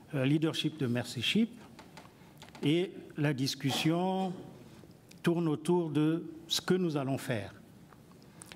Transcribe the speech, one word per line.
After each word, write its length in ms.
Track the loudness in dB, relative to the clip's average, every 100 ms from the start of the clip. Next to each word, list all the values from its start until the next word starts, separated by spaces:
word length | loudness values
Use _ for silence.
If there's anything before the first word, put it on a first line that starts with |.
| -8
euh, 100 | -2
leadership 540 | 2 2 2 0 -2 -2
de 80 | 0
Mercy 360 | 0 -2 -4
Ship, 280 | 0 2 2 -2 -20 -20 -20 -20 -20 -20 -20 -20 -20 -2
et 280 | 2 2 0 -6 -12 -2
la 160 | 0
discussion 1000 | 2 -2 0 -2 0 2 2 2 0 -2 -4 -12 -18 -20 -20 -20 -20 -20 -2
tourne 260 | 0 2 2
autour 420 | 0 2 2 2
de 340 | 2 2 2 -4 -12 -4
ce 120 | -2
que 140 | 2
nous 220 | 2 2 0
allons 220 | 0 -2
faire. 360 | -2 -2 -4 -12 -20 -20 -20 -20 -20 -20 -20 -20 -18